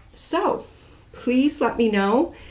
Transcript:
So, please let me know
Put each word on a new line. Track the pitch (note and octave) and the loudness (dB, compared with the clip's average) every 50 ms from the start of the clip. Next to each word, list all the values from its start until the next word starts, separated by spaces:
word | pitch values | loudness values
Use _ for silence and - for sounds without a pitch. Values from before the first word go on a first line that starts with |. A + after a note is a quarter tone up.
| - - - | -20 -18 -12
So, | - - - D#4 E4+ G4+ - - - - - - - - - - - - - - | -8 -6 -2 -2 0 0 0 -2 -4 -6 -12 -20 -20 -20 -20 -20 -20 -20 -20 -20
please | - - B3 B3+ B3+ C#4 D4 - - | -8 -4 0 2 2 2 2 2 0
let | C4 A3+ - - | -2 -2 0 0
me | A#3 A3 | 0 2
know | G#3 G3+ G3 G3 G#3+ C4 E4+ E4+ - - - - | 2 2 2 2 2 2 2 0 -4 -12 -20 -20